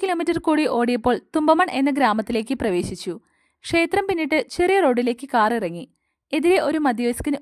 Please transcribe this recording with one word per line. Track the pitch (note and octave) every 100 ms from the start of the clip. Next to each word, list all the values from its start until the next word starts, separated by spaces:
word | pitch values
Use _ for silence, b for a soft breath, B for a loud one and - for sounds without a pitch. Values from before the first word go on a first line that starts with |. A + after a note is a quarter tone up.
കിലോമീറ്റർ | F#4+ E4+ E4+ E4
കൂടി | E4 D4+ D4+
ഓടിയപ്പോൾ | A#3+ A#3+ B3 B3 A3+ - D#4
തുമ്പമൺ | D#4 D#4+ -
എന്ന | B3+ C#4
ഗ്രാമത്തിലേക്ക് | C#4 A#3+ A3 G#3 A3+ G#3+ C4
പ്രവേശിച്ചു. | A3 F3 F3 F3+ F#3 E3 - _ _ _
ക്ഷേത്രം | - E4+ E4+ F#4+ G4
പിന്നിട്ട് | F4 D4 D#4 -
ചെറിയ | - F4+ G4
റോഡിലേക്ക് | D4+ A#3+ B3 B3 C#4
കാർ | A#3 G#3+
ഇറങ്ങി. | A#3 F3+ E3+ - _ _ _ _
എതിരെ | G#3+ - C#4+
ഒരു | C#4 D#4
മധ്യവയസ്കൻ | C#4+ A#3 A#3+ A#3+ D4+ C#4+